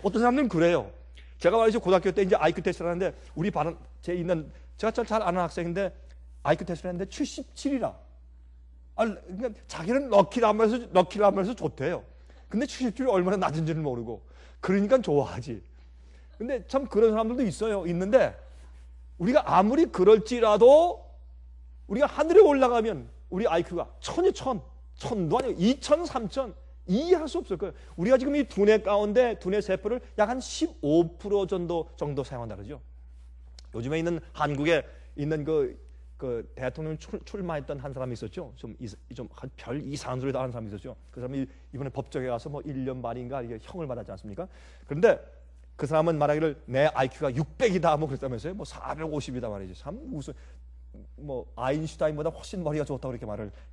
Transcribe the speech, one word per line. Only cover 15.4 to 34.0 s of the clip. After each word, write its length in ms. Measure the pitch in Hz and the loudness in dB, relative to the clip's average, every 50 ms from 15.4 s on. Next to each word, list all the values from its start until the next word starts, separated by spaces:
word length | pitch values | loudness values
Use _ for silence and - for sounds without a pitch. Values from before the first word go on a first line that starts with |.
| 117 143 117 98 - - - - - - - - - - - - - - - | -10 -10 -10 -12 -12 -18 -20 -20 -20 -20 -20 -20 -20 -20 -20 -20 -20 -20 -16
근데 280 | - 220 247 277 240 269 | -12 -8 -6 -6 -6 -6
참 180 | - - 269 285 | -4 -4 -4 -4
그런 260 | - - 202 233 226 | 0 2 4 4 4
사람들도 320 | 214 220 226 220 247 254 262 | 4 4 0 0 0 0 0
있어요. 420 | 196 147 - 208 226 208 196 165 | -2 -2 -2 -2 -2 -2 -2 -2
있는데 480 | 175 175 170 185 196 226 254 180 117 - - - - - - - - - - - - - - - - - - | -2 -2 -2 0 4 6 6 6 4 0 -6 -18 -20 -20 -20 -20 -20 -20 -20 -20 -20 -20 -20 -20 -18 -10 -4
우리가 380 | 170 214 262 302 - 139 147 | 0 2 2 2 4 4 4
아무리 280 | 175 190 214 262 320 330 | 4 4 4 4 4 2
그럴지라도 1200 | 254 - - 180 202 220 220 - - 247 240 226 214 208 196 226 247 277 311 339 349 - - - - - - - - - - - - - - - - - - - | 2 2 4 8 8 8 8 6 0 0 2 4 4 6 8 10 10 10 10 8 4 0 -6 -12 -20 -20 -20 -20 -20 -20 -20 -20 -20 -20 -20 -20 -20 -20 -16 -10
우리가 200 | - 202 240 285 | -4 0 0 0
하늘에 340 | - - - 302 320 339 415 | 0 2 0 2 6 10 10
올라가면 640 | 403 311 285 269 262 240 240 233 220 226 190 139 120 - - - - - | 10 10 8 6 4 4 4 2 0 0 -2 -6 -8 -14 -18 -20 -14 -8
우리 180 | - 180 233 | -4 -2 0
아이큐가 420 | - 160 170 165 - 175 170 139 - - - | 2 2 0 0 -2 -4 -8 -8 -8 -10 -14
천이 340 | - - - - 349 381 - | -10 -6 -2 2 2 2 2
천, 280 | - - 269 247 175 - - - - - - - | 0 -4 -4 -4 -4 -6 -12 -20 -20 -20 -20 -16
천 340 | - - - 247 202 175 151 | -10 -6 -4 -2 -2 0 0
도 80 | 175 | 0
아니고 240 | 247 - 240 170 - | 0 0 -2 -2 0
이천, 440 | 175 220 269 277 - - 294 320 349 | 2 2 2 2 2 2 2 2 2
삼천, 480 | 302 - 262 226 190 - 269 262 220 - - - - - - - | -2 -4 -4 -6 -4 -4 -4 -6 -6 -8 -16 -20 -20 -20 -14 -4
이해할 400 | - 180 233 311 349 359 330 311 | -2 0 0 4 4 2 2 2
수 100 | 277 - | -4 -6
없을 200 | 339 - - 190 | -6 -6 -6 -6
거예요. 160 | 151 202 180 - - - - - | -6 -6 -8 -10 -12 -18 -16 -8
우리가 200 | - 170 226 262 | -2 2 4 4
지금 180 | 247 262 285 285 | 4 4 2 0
이 100 | 294 269 | 0 -2
두뇌 360 | - - 190 202 208 220 214 | -2 0 2 4 6 4 4
가운데 560 | 214 190 208 202 208 208 202 247 254 240 214 - | 4 2 0 0 0 2 2 2 2 2 0 -4
두뇌 220 | - 180 196 208 | -4 -4 -2 -2
세포를 400 | - - 185 165 - 208 240 247 - - - | -2 -2 -4 -4 -4 -4 -6 -6 -8 -8 -2
약 120 | - 208 208 | 0 0 0
한 100 | 247 262 | 0 -6
십오 800 | 247 - - - 311 320 - - - 139 151 170 170 165 - | -6 -8 -6 -4 -4 -4 -4 -4 0 2 4 4 4 2 -2
프로 280 | - - 202 202 202 196 | -10 -6 -2 0 0 0
정도, 440 | - 202 180 175 165 175 165 151 - - | 0 -2 -4 -2 -2 -4 -4 -4 -6 -8
정도 280 | - 151 147 143 139 131 | -8 -6 -6 -4 -6 -6
사용한다 320 | - 135 120 117 113 101 | -6 -8 -10 -10 -10 -10
그러죠. 260 | 95 101 113 147 123 - - - - - - - - - - - - - - - - - - - | -12 -12 -14 -14 -16 -16 -20 -20 -20 -20 -20 -20 -20 -20 -20 -20 -20 -20 -20 -20 -20 -18 -12 -10
요즘에 240 | 113 117 135 156 | -8 -6 -4 -2
있는, 200 | 165 | -2